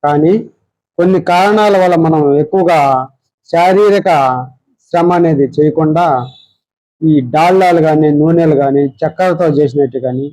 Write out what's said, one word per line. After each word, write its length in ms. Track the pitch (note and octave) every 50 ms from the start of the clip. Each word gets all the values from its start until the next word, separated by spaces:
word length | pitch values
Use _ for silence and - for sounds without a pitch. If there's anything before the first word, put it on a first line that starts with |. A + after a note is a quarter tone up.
| -
కానీ 320 | D3 D3 D3 D3+ E3 G3 A3+ A3+ - _ _ _ _ _ _ _ _ _ -
కొన్ని 220 | F3 F#3 F#3+ F#3 F3 F3+ F3
కారణాల 440 | F3 F#3+ G3+ G#3 G#3+ G#3+ G#3 G3+ F#3+ F#3
వల్ల 140 | F3+ F3+ E3 E3
మనం 160 | D#3+ D#3+ D#3 D3+ C#3+ C#3 D3 D3+
ఎక్కువగా 380 | D3+ - F#3+ F3+ E3+ E3+ D#3 C#3+ C#3 C3+ B2+ C3 C3 _ _ _ _ _ _ _ _
శారీరక 600 | - E3 E3+ F#3 F#3+ G3 G#3 G#3 G3+ G3+ - F#3+ E3+ D3 C3+ C3 B2+ B2+ B2+ B2+ - _ _ _ _ _ _ _
శ్రమ 220 | - E3+ E3+ F3 F3+ F3
అనేది 260 | F3 E3 D#3 C#3 C#3 B2+ - D3
చేయకుండా 480 | D3+ D#3 D3+ E3 D#3 D#3 D#3 E3 F3 E3 C#3 B2+ B2 C3 - - - _ _ _ _ _ _ _ _ _ _ _ D#3+
ఈ 120 | D#3+ D#3 C#3+ B2+ B2 C3
డాల్డాలు 480 | D3+ D#3+ F3 F#3 F#3+ F#3+ F3+ F3 E3+ D#3
కానీ, 220 | D#3+ D#3 D#3 D#3 D3+ D3 D3
నూనెలు 360 | D3+ D#3+ E3+ E3+ E3 D#3 D3+ C3+
కానీ, 220 | C#3+ C#3 C3+ C#3+ C#3+ C#3 C3+ _
చక్కెరతో 460 | - D#3 D#3+ - F#3 F#3 F3 E3+ F3+ D#3+ D3
చేసినట్టు 420 | C#3 D3+ C3+ B2 D3 C#3+ C3 A#2+ C3 A#2+
కానీ 220 | B2+ B2+ B2+ C3+ D3